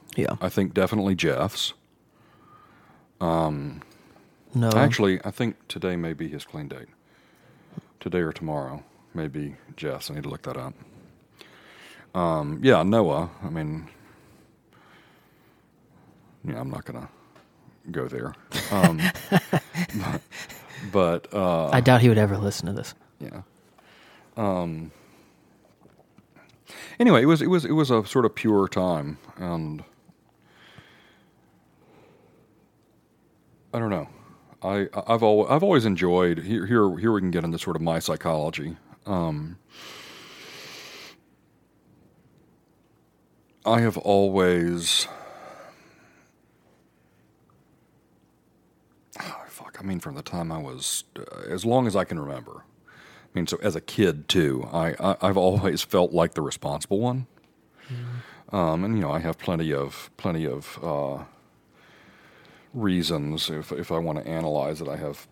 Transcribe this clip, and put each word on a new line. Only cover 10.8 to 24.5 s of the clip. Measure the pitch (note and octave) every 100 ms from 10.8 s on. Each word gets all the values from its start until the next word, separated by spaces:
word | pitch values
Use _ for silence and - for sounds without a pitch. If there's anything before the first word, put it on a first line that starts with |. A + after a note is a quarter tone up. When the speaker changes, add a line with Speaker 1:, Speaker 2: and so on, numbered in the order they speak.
| - - - _ _ _ - - - - - - - -
Speaker 2:
Um, | F2 D#2+ D2 D#2
yeah, | C3 F#2+
Noah. | F2+ A2+ F2+ C#2+ F2 -
I | F#2+
mean, | E2 D2+ D#2+ D2+ - - - _ _ _ _ _ _ _ - _ _ _ _ _ _ _ _ _ _ _ _ _ _
yeah, | - A#2
I'm | -
not | C3
gonna | - B2 C3 - _ - _ _ - _ -
go | E2 B1+
there. | B1+ A#1+ - - - -
Um, | - F3 D#3+ F3 - -
Speaker 1:
<laughs> |
Speaker 2:
but, | F#3+ - E3+ - D#3+ F3 G#2+ F#2+ C#3+ - - - - - - G2+
but, | G2 F2 E2+ -
uh, | G2+ F#2 E2 D#2+
Speaker 1:
I | C3+
doubt | B2 B2+
he | A#2+
would | G#2+
ever | G#2+ G2+
listen | G2+ - E2+
to |
this. | G2 - - _ -
Speaker 2:
Yeah. | - - G2 _ _ _ _ - - - _ -
Um, | G#2